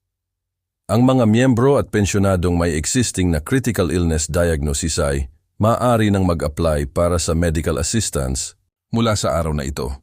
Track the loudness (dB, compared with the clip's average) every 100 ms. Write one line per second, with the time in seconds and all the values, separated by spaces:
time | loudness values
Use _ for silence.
0 | _ _ _ _ _ _ _ _ -2 2
1 | 4 4 4 4 4 4 4 2 0 0
2 | 0 0 0 2 0 0 0 -2 -2 -2
3 | 0 0 0 0 0 -2 0 -2 0 0
4 | 0 0 -2 0 0 0 -2 -2 -4 -2
5 | -2 -2 -4 -10 _ -2 0 2 2 2
6 | 2 2 0 0 -2 -2 0 0 -2 -2
7 | 0 0 0 0 0 0 -2 -2 -2 -2
8 | -2 -4 -4 -4 -8 -14 _ _ _ -2
9 | 0 0 0 -2 -2 -4 -4 -6 -8 -8